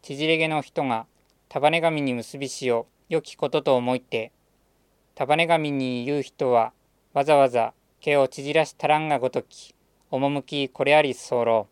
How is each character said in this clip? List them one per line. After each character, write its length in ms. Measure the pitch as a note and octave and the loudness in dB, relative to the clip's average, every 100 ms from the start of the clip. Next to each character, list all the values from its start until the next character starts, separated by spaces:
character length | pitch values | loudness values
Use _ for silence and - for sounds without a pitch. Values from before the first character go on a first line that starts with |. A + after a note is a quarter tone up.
縮 240 | - C#3 D#3 | -14 -6 0
れ 120 | D#3+ | 0
毛 100 | D#3+ | 0
の 140 | D#3 | -2
人 220 | - - | -4 -4
が 220 | C#3 A2+ - _ _ _ _ | -2 -4 -6 _ _ _ _
束 220 | C#3 D3 | 2 2
ね 100 | E3 | 2
髪 220 | E3 D#3 | 0 0
に 120 | C#3 | -2
結 240 | B2 A2 C#3+ | -4 -8 -10
び 100 | C3+ | -10
し 220 | - B2+ | -6 -2
を 160 | A#2 - _ _ | -2 -4 _ _
良 140 | D#3+ | -6
き 120 | - | -6
こ 160 | - D3 | -6 -2
と 120 | D#3 | -2
と 140 | C#3+ B2+ | 2 0
思 200 | B2 B2+ | 0 -4
い 40 | |
て、 320 | _ A#2 A2+ _ _ _ _ _ _ _ _ | _ -8 -8 _ _ _ _ _ _ _ _
束 220 | - C3+ D3+ | -8 0 0
ね 100 | E3+ | 2
髪 240 | E3 D3+ | 2 0
に 340 | C#3 C3 B2 | -2 -4 -4
言 160 | A#2+ D3 | -4 -6
う 20 | |
人 280 | C3 - C3+ | -6 -4 2
は、 220 | A#2+ A2+ _ _ _ _ | 2 0 _ _ _ _
わ 120 | C#3+ | -4
ざ 120 | C#3 D3 | 2 4
わ 120 | C3+ | 4
ざ 240 | A#2+ A2+ _ _ _ | 2 -2 _ _ _
毛 160 | - C#3+ | 0 2
を 120 | C3 | 2
縮 240 | - C#3 | -2 -2
ら 100 | D#3 | -2
し 100 | D3+ - | -2 -4
足 100 | D3 | 0
ら 100 | D3+ | 0
ん 100 | D#3 | 0
が 100 | C#3 | -2
ご 120 | B2 | -2
と 120 | C3 | -4
き、 320 | - - - _ _ _ _ | -8 -20 -20 _ _ _ _
趣 580 | C3 C#3 C#3+ - D3 C3+ | -2 -2 -2 -6 -6 -6
こ 160 | - | -2
れ 100 | C3+ | 4
あ 80 | D3+ | 4
り 120 | D3 | 4
候。 540 | A#2 - B2 A#2 A2+ G2+ | -4 -4 0 2 0 -2